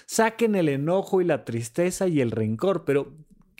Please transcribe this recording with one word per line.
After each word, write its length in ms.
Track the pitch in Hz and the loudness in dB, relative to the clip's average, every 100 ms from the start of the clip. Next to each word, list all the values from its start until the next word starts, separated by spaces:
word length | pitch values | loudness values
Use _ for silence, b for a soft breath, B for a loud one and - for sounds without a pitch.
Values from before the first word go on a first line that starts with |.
| B | B
saquen 500 | - 226 220 233 196 | 0 0 2 0 2
el 140 | 160 | 2
enojo 520 | 135 147 190 185 190 | 0 0 -2 0 0
y 40 | 175 | 2
la 200 | 147 - | 0 -2
tristeza 640 | 117 117 - 175 180 190 | -6 -4 -2 -2 0 0
y 120 | 151 | 0
el 120 | 123 | 0
rencor, 520 | 110 110 113 185 190 | 0 -2 0 0 -2
pero 320 | 165 139 139 - - - _ - | 0 -2 -2 -12 -20 -20 _ -20